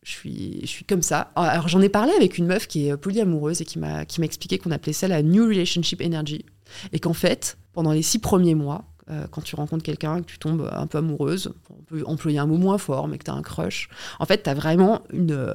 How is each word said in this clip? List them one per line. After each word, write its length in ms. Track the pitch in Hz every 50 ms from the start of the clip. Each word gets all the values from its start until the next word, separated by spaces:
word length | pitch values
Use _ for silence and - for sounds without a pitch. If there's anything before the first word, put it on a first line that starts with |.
| -
je 80 | - -
suis, 480 | - - - - - 95 - - - -
je 40 | -
suis 160 | - - -
comme 180 | - 202 180 156
ça. 300 | - 156 147 - - -
Alors, 320 | - 175 156 135 170 151
j'en 140 | 175 160 190
ai 80 | 196 202
parlé 240 | 202 208 214 285 392
avec 220 | 403 247 185 - -
une 80 | 175
meuf 220 | 170 180 214 - -
qui 180 | - 156 143
est 100 | 143 143
polyamoureuse 640 | 147 - 196 196 233 220 185 165 151 147 151 170 175
et 40 | 165
qui 140 | - - 165
m'a, 240 | 156 76 76 151 151
qui 160 | - - -
m'a 60 | 165
expliqué 320 | 156 - - - 175 185 190
qu'on 120 | - 175
appelait 220 | 156 143 - - 151
ça 160 | - - 185
la 140 | 185 156 151
New 220 | 156 175 214 233
Relationship 540 | 226 214 190 170 185 - 175 165 - - - -
Energy. 400 | 170 165 156 151 147 151 151 - _ _ _ _ - - - - - -
Et 80 | 156
qu'en 120 | - 165 165
fait, 440 | - - 175 214 - - - - - - _ -
pendant 180 | 170 160 156 156
les 100 | 156 160
six 180 | - - 226
premiers 340 | - - 214 185 180 170 160
mois, 300 | 156 147 139 143 175 - - - _ _ -
euh, 160 | 156 151 147 147
quand 120 | - 156
tu 160 | 151 - -
rencontres 260 | 151 147 151 - 160 160
quelqu'un, 380 | - 147 - - 151 156 180
que 60 | 170
tu 120 | - - -
tombes 320 | - 156 160 165 139 - -
un 140 | - 147
peu 120 | 160 - 151
amoureuse, 540 | 160 165 147 143 143 139 160 190 180 - - - _ - -
on 60 | - -
peut 220 | - 160 156 147
employer 320 | - 160 151 - 160 147 147
un 80 | 143
mot 120 | 151 156 170
moins 200 | 180 190 196 208
fort, 300 | - - 139 131 147 151
mais 100 | 147 135
que 60 | -
t'as 80 | - -
un 100 | 139 151
crush, 460 | - - - 160 - - - - - - - - - - -
en 40 | 160
fait, 140 | - 190 190 -
t'as 100 | 156 139
vraiment 480 | 143 151 156 160 180 190 185 196 - - - -
une, 200 | 160 180 160 151
euh, 200 | 139 127 - -